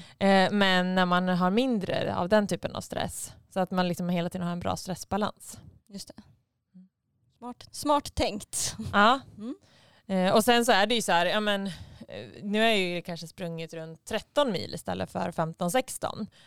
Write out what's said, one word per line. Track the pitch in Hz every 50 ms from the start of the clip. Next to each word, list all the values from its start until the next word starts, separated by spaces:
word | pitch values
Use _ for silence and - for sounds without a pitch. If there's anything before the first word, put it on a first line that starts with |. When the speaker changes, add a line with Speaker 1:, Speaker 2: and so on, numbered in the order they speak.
| 180 - - -
Speaker 1:
det. | 196 196
Speaker 2:
Eh, | 196 190 185 -
men | 208 208 196 190 185 180 180 185 185
när | 185 180
man | 180 180 180 180 185
har | 180 175 185 180
mindre | 190 233 262 262 240 208 175 - - - - - -
av | - 180 180
den | 214 214 208 185
typen | 175 - - - -
av | -
stress, | 185 - - - - - - - - - - - _ _ -
så | 190
att | 185 -
man | 190 185 180 180
liksom | 170 - 180 175
hela | 180 175 170 175
tiden | - 185 175 175
har | 175
en | 175
bra | 175 190 185 -
stressbalans. | - 180 180 - - - 196 196 214 - - _ - - - - - - - _ _ _
Speaker 1:
Just | 202 196 - -
det. | - - - _ _ _ _ _ _ _ _ _ _ 185 185 _ _ _ _ _ _ _ _ _ _ _
Smart, | 226 247 247 - - -
smart | - - - 294 294 285 - - -
tänkt. | - 277 208 196 208 - - - - - - - - 220 - -
Speaker 2:
Ja. | 202 202 226 262 277 - - - -
Speaker 1:
Mm. | 208 240 330 - _ _ _ _ _ _ _ _ _ -
Speaker 2:
Eh, | 196 185 185 190 -
och | 214 208
sen | 240 240 240 240
så | 240
är | 220 190 202 214
det | 247
ju | 226
så | - -
här, | 180 170 175
ja | 180 175 214
men, | 214 208 202 196 196 196 160 - - - - - - -
eh, | - 98 113 104 - - 156
nu | 208 202 214
har | 226 226
jag | 220 202
ju | 185 175 175 175
kanske | 170 - 170 160 170 160
sprungit | - - 190 170 165 160 165 160 -
runt | 165 160 165 160 - _
tretton | - 220 208 - - _ 294 294 254
mil | 190 135 101 - -
istället | 165 - - 180 185 - -
för | - 185 185 180
femton, | 170 - 165 160 165 - 180 175
sexton. | 180 254 262 - - - - - - - 214 - - - -